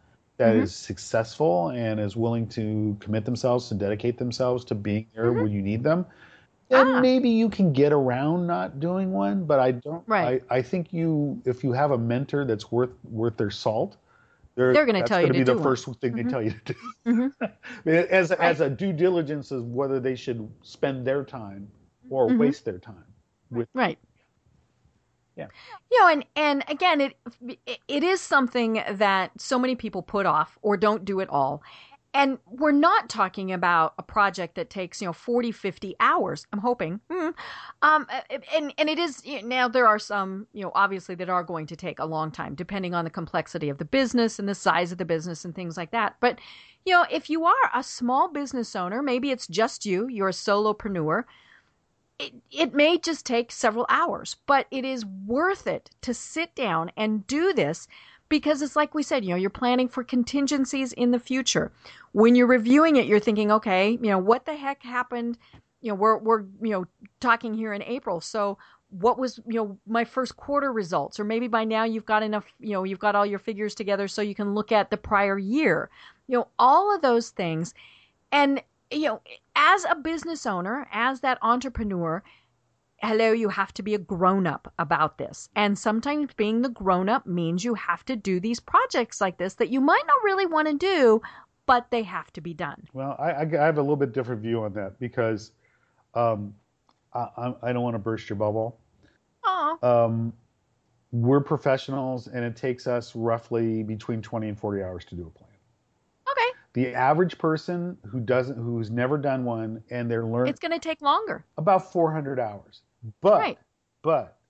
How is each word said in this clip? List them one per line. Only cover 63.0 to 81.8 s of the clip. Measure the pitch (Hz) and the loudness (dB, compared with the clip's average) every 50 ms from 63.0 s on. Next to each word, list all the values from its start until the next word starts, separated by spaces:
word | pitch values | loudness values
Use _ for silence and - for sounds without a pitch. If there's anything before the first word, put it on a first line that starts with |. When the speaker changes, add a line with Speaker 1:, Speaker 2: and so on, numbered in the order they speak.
| 220 131 | 4 6
Speaker 2:
you're | 208 208 | 4 4
thinking, | 208 - 214 208 214 208 | 4 2 0 2 2 4
"Okay, | 214 214 - 220 190 185 190 208 | 4 2 2 2 2 4 4 4
you | 233 240 247 214 | 2 0 2 2
know, | 196 190 | 2 2
what | 185 196 226 254 - | 4 4 2 2 2
the | - 302 | -6 -10
heck | 294 277 269 277 - - | -8 -6 -8 -8 -8 -10
happened?" | 240 247 247 247 - 247 240 233 233 240 - _ _ _ - _ _ _ _ | -8 -6 -6 -4 -4 -6 -6 -6 -6 -6 -8 _ _ _ -20 _ _ _ _
You | - 226 | -6 -6
know, | 208 | -2
we're, | 185 196 220 220 214 | 2 4 4 4 4
we're, | 208 220 226 214 202 190 196 - | 2 2 2 2 0 -4 -12 -8
you | 208 226 | -4 -4
know, | 214 185 180 - _ _ - - _ - | -2 -2 -4 -6 _ _ -20 -20 _ -4
talking | - 247 226 226 233 226 214 | 2 2 2 2 0 -6 -6
here | 220 220 220 208 | -4 -4 -4 -6
in | 202 - | -6 -6
April. | - 240 277 - 240 185 165 | -8 -8 -8 -6 -4 -6 -6
So | - - - 220 208 202 196 - - - _ _ _ _ | -6 -6 -4 -2 -2 -2 -4 -6 -12 -20 _ _ _ _
what | - 185 180 240 247 - | -8 0 0 2 2 2
was, | 262 247 - - - 233 | -2 -4 -6 -8 -10 -6
you | 226 | -4
know, | 226 220 202 196 - _ 202 | -4 -4 -4 -6 -12 _ -4
my | 220 233 233 | -2 -2 -2
first | 233 - 269 254 - - | -2 -2 -4 -4 -6 -6
quarter | - - - 285 285 277 277 247 | -12 -8 -2 -2 0 0 0 -2
results? | 220 196 160 180 160 143 - - - | -4 -4 -2 -2 -2 -2 -4 -6 -6
Or | 208 | -4
maybe | 208 226 226 240 247 | -2 -2 -2 -2 0
by | 214 226 220 | 0 0 0
now | 220 220 220 226 | 0 0 0 0
you've | 226 220 226 214 | 0 -2 -4 -2
got | - 220 214 | 0 0 0
enough, | 220 214 214 208 202 _ _ _ | 0 0 -2 -4 -6 _ _ _
you | - 214 202 | -8 -6 -4
know, | 190 185 | -2 -2
you've | 190 196 185 | -4 -4 -2
got | - 214 202 | 0 2 2
all | 202 202 | 4 2
your | 208 202 196 | 2 0 -4
figures | - - 220 196 214 208 196 | -6 -6 -6 -4 -4 -6 -6
together | - 214 190 202 196 202 190 | -6 -4 -2 -2 -2 -2 -4
so | - - | -4 -4
you | 208 208 196 | -4 -4 -4
can | - 208 202 202 | -4 -4 -2 -2
look | 214 208 - | -2 0 2
at | 226 214 196 - | 2 2 2 2
the | - 208 | -2 -6
prior | - - 220 196 202 202 196 196 | -4 0 2 2 2 2 0 -2
year. | 196 196 226 294 320 240 165 - - - _ - - - - _ _ - | -2 -2 0 2 2 2 2 2 -2 -6 _ -20 -20 -20 -20 _ _ -2
You | 262 240 | -2 -2
know, | 226 - _ - | -2 -2 _ 4
all | 240 254 277 330 392 415 415 | 6 8 8 8 6 4 2
of | 381 | 2
those | 302 262 240 233 233 - | 4 4 4 4 2 -2
things. | - - 190 170 160 160 170 165 - - - - - _ _ _ _ _ _ - | -6 -6 -4 -2 -2 -2 -4 -6 -8 -14 -20 -20 -20 _ _ _ _ _ _ -2
And, | - 285 285 277 277 262 - _ _ _ _ - | 2 2 4 4 2 0 -4 _ _ _ _ -8
you | - 302 311 285 | -6 -4 -2 -2
know, | 220 - _ - - - _ _ - | -4 -6 _ -20 -20 -20 _ _ 0
as | - 294 320 370 403 359 | 4 6 6 6 4 4
a | - 349 | 0 -2
business | 311 262 311 330 320 - 330 330 294 - | -2 -2 -4 -4 -4 -6 -6 -8 -6 -4
owner, | 240 196 180 175 190 226 285 277 - | -4 -4 -2 -2 -4 -4 -6 -6 -6
as | - 214 233 254 269 247 | -4 -2 -2 -2 -2 0
that | - 262 254 - - | 0 -2 -2 0 2
entrepreneur, | 226 240 254 254 269 240 - | 2 2 2 0 -4 -6 -4